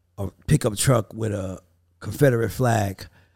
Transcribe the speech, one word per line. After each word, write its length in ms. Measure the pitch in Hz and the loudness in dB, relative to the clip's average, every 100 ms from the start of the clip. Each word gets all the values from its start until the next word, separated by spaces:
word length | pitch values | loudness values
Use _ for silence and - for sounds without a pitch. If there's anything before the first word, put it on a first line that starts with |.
| _ - | _ -10
a 120 | 95 - - | -10 -8 0
pickup 300 | 151 123 101 | 2 2 0
truck 360 | - 120 104 | 2 2 0
with 180 | 110 110 | -6 -6
a 280 | 104 95 92 _ _ _ _ | -4 -6 -10 _ _ _ _
Confederate 500 | - 98 143 120 113 | -10 2 2 4 -2
flag 560 | - 123 110 101 95 - _ _ | 0 0 0 -2 -6 -16 _ _